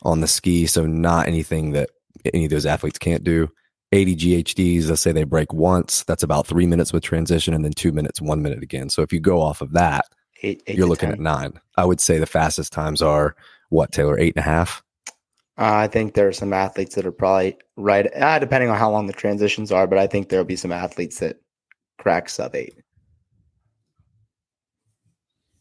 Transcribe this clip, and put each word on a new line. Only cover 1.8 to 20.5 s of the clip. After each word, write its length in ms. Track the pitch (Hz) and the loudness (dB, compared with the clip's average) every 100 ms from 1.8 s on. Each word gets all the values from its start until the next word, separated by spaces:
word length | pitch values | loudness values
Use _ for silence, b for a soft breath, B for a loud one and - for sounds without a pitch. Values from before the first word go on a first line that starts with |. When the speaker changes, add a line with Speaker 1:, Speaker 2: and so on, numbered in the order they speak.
| 69 _ _ - - | -4 _ _ -8 -2
Speaker 1:
any 120 | 85 | 0
of 60 | 78 | 0
those 160 | 76 71 | 0 -2
athletes 320 | 76 76 - | -2 -4 -4
can't 240 | - 85 | -2 -2
do. 260 | 85 82 80 - _ _ - | 2 2 0 -4 _ _ 0
Eighty 220 | 101 95 85 | 2 4 2
G 180 | 85 | 2
H 200 | 87 80 | 2 0
Ds, 340 | - 90 87 80 | 0 2 2 2
let's 140 | 80 | 0
say 100 | 92 | 0
they 120 | 78 | 0
break 280 | 76 78 76 | 0 0 -2
once, 500 | 80 87 90 - - | 0 2 2 0 -4
that's 180 | - - | -2 -2
about 240 | 82 73 - | 0 0 0
three 200 | 82 87 | 2 4
minutes 260 | 85 80 | 4 2
with 120 | 85 | -2
transition, 480 | - 82 80 85 82 | -2 -2 0 0 0
and 100 | 80 | -2
then 80 | 76 | -2
two 200 | 76 85 | -2 -2
minutes, 280 | 76 76 - | -2 -4 -6
one 220 | 76 78 | -4 -2
minute 200 | 73 65 | -4 -6
again. 260 | 64 65 67 | -10 -10 -6
So 140 | - | -4
if 100 | 78 | -2
you 80 | 85 | 0
go 200 | 82 90 | 2 2
off 200 | 78 73 | 2 -2
of 120 | 69 | -2
that, 340 | 80 85 69 - _ _ _ | 2 2 2 -4 _ _ _
Speaker 2:
Eight, 200 | 101 - - | -8 -8 -6
eight 100 | 95 | 0
Speaker 1:
you're 100 | 90 | 0
Speaker 2:
to 40 | |
Speaker 1:
looking 180 | 82 80 | 2 -2
Speaker 2:
ten. 40 | |
Speaker 1:
at 60 | - | -2
nine. 400 | 78 71 67 - _ - | -2 -2 -4 -12 _ 0
I 80 | |
would 160 | 90 87 | 2 2
say 180 | - 80 | 2 2
the 80 | 80 | 0
fastest 460 | 82 78 - 76 | 0 0 -2 -6
times 300 | - 78 76 | -6 -4 0
are, 340 | 80 73 73 - b b b | 2 2 0 -4 b b b
what, 220 | 80 71 | 0 2
Taylor, 260 | - 73 73 | 0 0 2
eight 160 | 82 80 | 2 0
and 80 | |
a 40 | 78 | 0
half? 340 | 80 87 - _ _ - - _ _ _ - | 0 0 -6 _ _ -20 -20 _ _ _ -2
Speaker 2:
Uh, 160 | 107 | 0
I 120 | 107 107 | 2 2
think 260 | 113 107 | 0 -2
there 120 | 107 98 | 2 0
are 60 | |
some 200 | 92 104 | 0 -4
athletes 400 | 95 95 - 95 | -2 -2 -4 -6
that 100 | - | -6
are 80 | 95 | -6
probably 460 | 85 95 95 95 - _ - | -2 0 2 0 -4 _ -4
right, 320 | 101 101 101 - | 0 2 2 0
uh, 220 | 139 156 | 2 2
depending 320 | 135 131 123 | 2 0 2
on 80 | 107 | 2
how 120 | 113 | 2
long 160 | 107 101 | 0 -2
the 60 | |
transitions 580 | - 107 101 104 - 104 | -4 -2 0 0 -2 -2
are, 160 | 92 95 | 0 2
but 120 | 95 | 2
I 80 | 98 | 2
think 240 | 101 98 | -2 -2
there'll 140 | 92 | -2
be 100 | 90 | -2